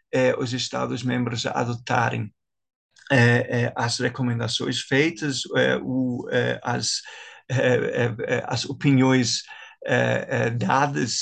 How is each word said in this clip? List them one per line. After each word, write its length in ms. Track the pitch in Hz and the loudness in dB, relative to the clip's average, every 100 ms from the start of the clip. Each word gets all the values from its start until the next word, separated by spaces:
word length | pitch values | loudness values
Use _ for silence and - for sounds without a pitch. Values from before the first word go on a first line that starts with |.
| - | -4
eh, 220 | 131 127 - | 2 2 2
os 140 | 127 | -2
Estados-membros 920 | 123 123 127 127 123 123 123 123 117 135 | -4 -4 -4 -4 -4 -2 -2 -2 -2 -4
a 60 | |
adotarem, 800 | 135 123 120 - 120 117 117 107 _ _ _ _ _ _ _ - | -2 -2 -4 -2 0 0 -2 -6 _ _ _ _ _ _ _ 0
eh, 360 | 135 120 120 123 | 4 6 4 2
eh, 240 | 123 120 - | 0 -2 -2
as 240 | 117 - | -4 -2
recomendações 800 | 123 120 123 117 117 - 123 131 | -2 -2 -2 -2 -2 -4 -4 -4
feitas, 600 | - 135 160 165 151 127 - 127 | 0 2 2 0 -4 -4 -2 2
eh, 220 | 131 131 | 2 2
o, 460 | 131 131 127 123 - | -2 -2 -2 -4 -2
eh, 280 | 127 123 120 | 0 0 -2
as, 380 | 131 123 120 - - - - - - | -4 -4 -2 -4 -8 -18 -20 -18 -4
eh, 60 | 127 | 0
eh, 600 | 123 120 - - 120 110 | 2 2 0 0 -2 -2
eh, 240 | 113 120 - | -4 -2 -2
as 200 | 123 - | -4 -4
opiniões, 800 | 143 147 135 131 131 117 - - - - - - | 0 4 6 6 4 2 -2 -6 -18 -20 -12 -2
eh, 420 | 123 120 123 - | 0 2 0 -2
eh, 200 | 123 120 | -2 0
dadas, 720 | 117 190 131 143 143 127 - | 0 0 2 2 0 -4 -4